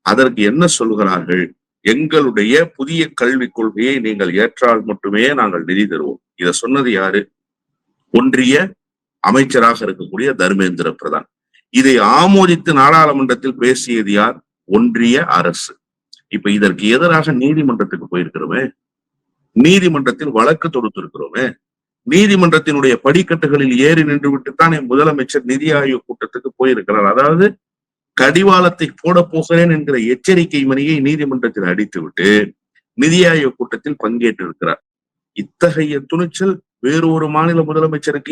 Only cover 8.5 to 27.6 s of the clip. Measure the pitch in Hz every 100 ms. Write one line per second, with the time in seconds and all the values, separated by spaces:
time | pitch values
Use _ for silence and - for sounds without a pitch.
8.5 | 147 190 - _ _ _ _ 98 127 131
9.5 | 127 117 110 104 95 87 92 135 120 92
10.5 | 98 92 85 80 73 78 76 - _ _
11.5 | _ _ 120 135 123 104 123 180 196 180
12.5 | 170 175 147 135 160 156 139 131 120 135
13.5 | 127 123 127 - 117 101 101 110 127 _
14.5 | _ - 101 120 117 117 127 - 87 87
15.5 | 85 - - _ _ _ _ _ 104 104
16.5 | 101 101 87 104 127 175 160 156 127 139
17.5 | 156 139 110 98 90 82 90 82 - 78
18.5 | 104 135 - _ _ _ _ _ _ _
19.5 | - 147 190 180 151 127 - 151 110 120
20.5 | 160 170 139 110 98 82 - 71 95 127
21.5 | - _ _ _ _ 117 170 208 196 170
22.5 | 156 156 147 135 120 135 170 180 165 147
23.5 | 143 135 123 143 165 151 143 143 139 135
24.5 | 131 165 156 127 135 156 147 131 143 123
25.5 | 135 151 147 139 127 - 120 113 123 131
26.5 | - 131 120 95 107 101 120 143 165 202
27.5 | -